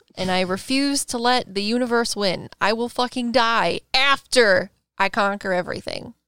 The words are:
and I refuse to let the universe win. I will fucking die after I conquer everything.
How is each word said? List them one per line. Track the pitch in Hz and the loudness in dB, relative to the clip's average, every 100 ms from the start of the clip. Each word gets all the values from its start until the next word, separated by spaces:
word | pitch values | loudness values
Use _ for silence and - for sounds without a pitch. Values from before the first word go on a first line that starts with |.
| _ | _
and | - 185 | -8 -2
I | 185 | 0
refuse | 185 190 - 262 277 277 - | 0 -4 -2 0 0 -2 -4
to | 247 | -2
let | 240 254 - 190 | 0 0 0 -4
the | |
universe | 202 240 247 233 233 - | 0 0 2 0 0 0
win. | 202 - - - | -2 -2 -8 -2
I | 190 | -2
will | 226 240 | 0 -4
fucking | - 247 254 240 | -2 -4 -2 0
die | 240 226 226 175 175 - | 2 2 2 0 -2 -2
after | 254 269 277 - 254 220 185 185 _ _ _ | 2 2 2 0 2 4 4 0 _ _ _
I | 196 | -2
conquer | 220 202 202 202 | 0 0 0 -2
everything. | 180 175 - - - - - | -2 -2 -6 -8 -10 -12 -20